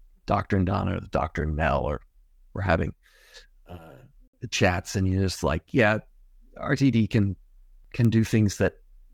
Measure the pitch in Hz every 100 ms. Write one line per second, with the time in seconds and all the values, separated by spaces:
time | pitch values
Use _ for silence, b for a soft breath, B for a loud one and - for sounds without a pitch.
0 | - _ - 104 - 98 90 98 95 92
1 | 92 - - - 76 76 78 69 - 71
2 | - _ _ _ _ - 95 85 87 -
3 | b b b b b _ - 87 82 65
4 | - _ - _ - - 98 90 - 104
5 | 95 95 95 - 76 80 - 147 107 107
6 | - - - - - - - 135 135 113
7 | 107 117 101 92 - - - - - -
8 | 117 110 110 113 104 - 95 - _ -
9 | -